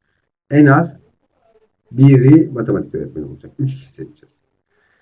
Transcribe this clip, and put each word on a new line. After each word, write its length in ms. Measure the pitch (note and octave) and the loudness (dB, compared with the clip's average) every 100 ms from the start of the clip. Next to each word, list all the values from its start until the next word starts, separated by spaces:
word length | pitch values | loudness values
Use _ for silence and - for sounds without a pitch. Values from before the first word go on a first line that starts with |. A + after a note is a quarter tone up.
| _ _ _ _ _ | _ _ _ _ _
En 160 | C#3+ D3 | 2 2
az 360 | D3 E3+ - _ _ _ _ _ _ _ _ _ | 2 -2 -10 _ _ _ _ _ _ _ _ _
biri 580 | B2 C#3 C3 C3 D#3+ - | 2 4 4 4 2 2
matematik 420 | A#2 A2+ F#2+ C#2+ | -6 -6 -8 -8
öğretmeni 320 | D#2 C#2+ D#2 C#2 | -12 -12 -14 -16
olacak. 260 | - - - | -18 -20 -10
Üç 160 | C3+ | -10
kişi 140 | - _ | -10 _
seçeceğiz. 420 | - D#2 _ _ _ _ _ _ _ _ _ | -20 -20 _ _ _ _ _ _ _ _ _